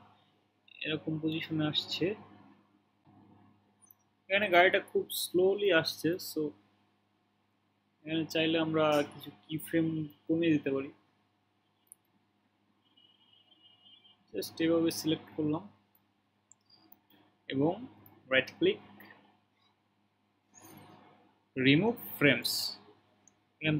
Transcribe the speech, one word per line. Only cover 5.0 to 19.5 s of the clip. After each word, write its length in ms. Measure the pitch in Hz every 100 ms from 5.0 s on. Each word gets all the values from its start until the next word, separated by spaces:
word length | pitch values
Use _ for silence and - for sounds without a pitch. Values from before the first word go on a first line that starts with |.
| - -
স্লোলি 460 | - 175 190 202 202 165
আসছে, 280 | 156 - 156 185 -
so 120 | - 151 - _ _ _ _ _ _ _ _ _ _ _ _ _ _
এখানে 200 | 156 165 156
চাইলে 240 | 165 160 165 160
আমরা 200 | 156 156 147 147
কিছু 180 | 147 143 -
কি 120 | - 156 -
ফ্রেম 180 | 165 165 160 151 - -
কমিয়ে 260 | 165 170 147
দিতে 140 | 143 135
পারি। 140 | 143 - _ _ _ _ _ _ _ _ - - _ _ _ _ _ _ _ _ _ _ _ _ _ _ _ _ - - - - - _ _
Just 240 | 104 - -
এভাবে 260 | 165 165 165 -
সিলেক্ট 280 | 156 160 - -
করলাম 260 | 151 156 196 _ _ _ _ _ _ _ _ _ _ _ _ _ _ _ _ _ -
এবং 200 | 135 147 202 254 - - - -
রাইট 160 | 131 131 -
ক্লিক, 260 | 170 208 - - - - _ _ _